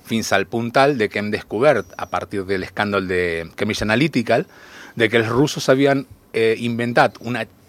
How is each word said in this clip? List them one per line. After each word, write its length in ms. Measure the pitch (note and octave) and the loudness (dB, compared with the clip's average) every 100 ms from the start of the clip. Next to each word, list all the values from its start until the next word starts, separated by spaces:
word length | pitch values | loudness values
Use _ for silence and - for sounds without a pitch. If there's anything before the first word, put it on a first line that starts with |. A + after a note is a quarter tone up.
| - | -6
fins 240 | A2 - | -4 0
al 140 | G2 F#2+ | 0 0
punt 220 | A#2 A#2 | -4 0
tal 240 | C3+ C#3 C#3 | 2 2 2
de 140 | G#2 | -2
que 60 | G#2 | -2
hem 80 | G#2 | -4
descobert, 600 | G2+ - G#2 D3 A#2+ F#2 - | -6 -6 0 2 2 -2 -10
a 80 | - | -8
partir 380 | F2 F#2 G2+ F#2 | -6 -6 -6 -4
de 80 | G2 | -4
l'escàndol 480 | F2+ - G#2 G2+ F#2+ | -4 -4 0 0 0
de 440 | F#2 F2 E2 E2 | 0 0 -4 -8
Cambridge 280 | - G#2+ - | -6 -4 -2
Analytica, 640 | G#2+ A2+ C#3+ C3+ A#2 A#2 - - - - - - | 0 2 2 0 0 0 -2 -12 -20 -20 -14 -2
de 140 | A#2 | 2
que 80 | A#2 | 2
els 80 | A2 | 2
russos 400 | A#2+ D3 - - | 0 0 0 2
havien, 380 | C3+ C#3 C#3 - - _ | 4 4 2 -4 -16 _
eh, 220 | A2+ A2+ A2 | 0 0 0
inventat 560 | A#2+ A#2 A#2+ A#2+ B2 - | -2 -2 0 2 2 0
una 240 | A2+ A#2+ A2+ _ | -6 -6 -8 _